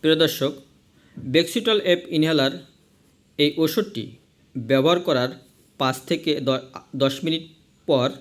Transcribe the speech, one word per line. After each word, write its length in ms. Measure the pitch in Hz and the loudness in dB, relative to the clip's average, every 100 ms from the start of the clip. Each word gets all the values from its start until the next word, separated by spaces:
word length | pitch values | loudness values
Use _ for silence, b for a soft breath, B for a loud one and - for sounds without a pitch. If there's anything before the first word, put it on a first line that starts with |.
প্রিয় 160 | 156 156 | 4 4
দর্শক, 280 | 156 - 135 - - _ _ b b b 123 | 2 0 -4 -4 -18 _ _ b b b 0
Bexitol 440 | 139 170 240 220 214 190 175 | 2 2 -2 0 0 2 0
F 20 | - 160 | 0 0
ইনহেলার 360 | 156 160 135 180 - _ _ _ _ _ _ - | 2 2 2 -2 -18 _ _ _ _ _ _ 0
এই 60 | 147 147 | 0 2
ওষুধটি 400 | 160 190 202 117 104 - _ _ _ 127 110 | 0 0 -4 -6 -12 -16 _ _ _ -12 0
ব্যবহার 300 | 135 143 175 175 | 2 4 2 2
করার 220 | 131 127 - - _ _ _ | 0 -2 -6 -20 _ _ _
পাঁচ 160 | 131 127 - | -2 -2 -4
থেকে 200 | 165 - 143 135 | -4 -2 -2 0
দ-, 200 | 131 - - - 135 | -2 -4 -18 -14 -2
দশ 120 | 135 135 | -2 0
মিনিট 200 | 160 165 160 _ _ _ - | -4 -6 -8 _ _ _ -2
পর 200 | 139 127 139 | 0 0 -4